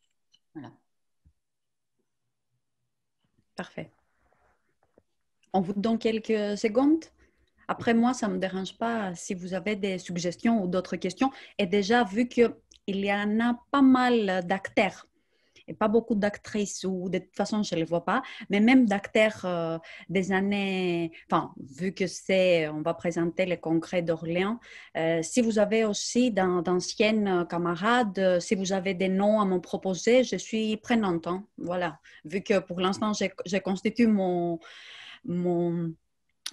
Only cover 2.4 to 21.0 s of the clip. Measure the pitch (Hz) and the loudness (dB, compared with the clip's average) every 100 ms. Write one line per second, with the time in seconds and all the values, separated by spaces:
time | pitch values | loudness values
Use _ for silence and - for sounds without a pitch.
2.4 | _ _ _ _ _ _ _ _ _ _ | _ _ _ _ _ _ _ _ _ _
3.4 | _ - 180 - 165 _ _ _ _ _ | _ -16 -14 -14 -16 _ _ _ _ _
4.4 | _ _ _ _ _ _ _ _ _ _ | _ _ _ _ _ _ _ _ _ _
5.4 | _ 190 175 202 220 226 220 220 214 214 | _ -2 -2 -2 -2 0 0 -2 -2 -2
6.4 | 208 208 226 214 285 320 - _ _ _ | -2 -2 -2 2 4 2 -2 _ _ _
7.4 | _ _ - - - 233 240 262 208 185 | _ _ -8 -4 2 4 2 0 -2 -2
8.4 | 185 185 185 - 226 226 190 170 - 185 | -4 -4 -8 -6 -4 -4 -6 -8 -8 -8
9.4 | 180 185 190 214 196 185 - 175 175 170 | -6 -6 -4 -4 -4 -4 -6 -4 -4 0
10.4 | 233 226 180 180 180 180 185 - 262 - | 2 2 0 -2 -2 -4 -4 0 -2 -2
11.4 | - - 196 202 190 240 214 202 247 - | -10 -4 0 0 4 2 2 0 0 4
12.4 | 226 - _ _ - 196 196 202 208 220 | 2 0 _ _ -6 -2 0 0 0 0
13.4 | 240 240 _ 285 269 254 254 240 196 185 | 0 -2 _ 6 8 8 6 4 2 0
14.4 | 180 190 - - 190 - - _ _ _ | 0 -2 -2 2 0 0 -18 _ _ _
15.4 | _ - - - 214 226 226 214 202 208 | _ -20 -12 -2 2 2 2 0 0 -4
16.4 | - 214 196 - 190 185 185 180 185 - | -8 -4 -4 -6 -6 -4 -4 -6 -4 -4
17.4 | 196 214 202 165 160 170 170 196 - - | -2 -2 -2 -2 -2 -2 0 -2 -4 -12
18.4 | 220 202 220 262 233 196 - 226 214 214 | -2 4 6 6 6 0 0 2 2 0
19.4 | 180 175 165 165 - - - 175 180 185 | -4 -2 -2 -6 -10 -18 -4 -2 0 0
20.4 | 196 202 196 185 180 170 | 0 0 -2 -2 0 -2